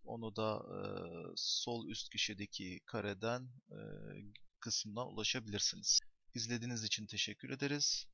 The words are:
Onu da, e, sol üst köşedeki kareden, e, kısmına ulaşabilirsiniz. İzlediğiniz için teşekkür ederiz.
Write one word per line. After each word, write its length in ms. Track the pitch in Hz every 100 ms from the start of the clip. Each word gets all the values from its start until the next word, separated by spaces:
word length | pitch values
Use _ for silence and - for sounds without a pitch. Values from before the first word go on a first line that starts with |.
Onu 320 | - 117 110 101
da, 260 | 110 107 95 95
e, 40 | 98 95 90 85 87 87
sol 520 | - - - 117 -
üst 200 | 110 -
köşedeki 720 | 107 - 101 104 - 92 90 -
kareden, 600 | 113 101 98 110 123 127 127 _
e, 80 | 52 53 101 107 - 104 - - _
kısmına 480 | 117 - 107 104 127
ulaşabilirsiniz. 920 | 98 104 131 110 101 - - - - - - -
İzlediğiniz 500 | 120 113 120 120 120
için 220 | 107 - 104
teşekkür 440 | 107 - 104 131
ederiz. 560 | 131 139 143 143 - -